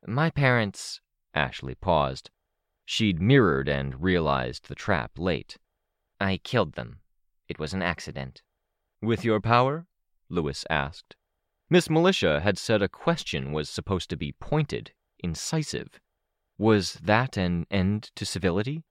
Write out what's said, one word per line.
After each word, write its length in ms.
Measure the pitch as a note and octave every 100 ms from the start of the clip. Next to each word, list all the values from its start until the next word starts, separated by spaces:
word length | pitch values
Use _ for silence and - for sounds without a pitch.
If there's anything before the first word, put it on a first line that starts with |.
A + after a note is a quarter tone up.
| -
"My 220 | A#2+ D#3+
parents," 720 | D3+ C#3 B2 G#2 - - - _ _ _
Ashley 420 | - C2+ - C2+
paused. 560 | B1+ - D#2+ C#2 C2+ - _ _ _ _ _
She'd 340 | - - A2 E2+
mirrored 480 | F#2+ C#3 G2+ C#2 C#2
and 360 | C#2 C2+ C2
realized 680 | F2 F2 D#2 C2+ B1+ - -
the 60 |
trap 440 | C#2 - F2+ A1+ -
late. 380 | F2+ D2 - - _ _ _ _ _ _
"I 160 | G2 F#2+
killed 380 | - B2+ E2+
them. 260 | - A#1 A#1 _ _ _ _ _
It 100 | -
was 140 | D2+
an 80 | F#2+
accident." 640 | F2 E2+ - - C2 - _ _ _ _ _ _
"With 240 | G#2+ A2+
your 160 | A#2 G#2+
power?" 460 | G#2+ A#2+ B2+ D#3 E3+ _ _ _ _
Lewis 380 | F2 D2+ C2+ -
asked. 480 | D#2 C#2 - _ - _ _ _ _ _
Miss 180 | F3 -
Militia 520 | D#3 F3 F#3+ F2 D2
had 180 | F#2 F#2+
said 240 | - G#2+
a 60 | G2
question 600 | - - E3 - D#2 C2+
was 180 | D2+ D2+
supposed 400 | - - F#2+ -
to 80 | F2
be 140 | D2
pointed, 600 | - - D#3 D3+ A#1 A1 _ _ _
incisive. 800 | F2 D#2+ - D#3+ D3 C#2 - - _ _ _ _ _ _
Was 360 | G#2+ G#2+ F2+
that 440 | - E2 G#2+ C3 -
an 280 | F2+ F2 E2
end 400 | G2 F#2 G#2 - -
to 100 | G#2
civility? 560 | F#2+ F2+ F2 A2 D#3 -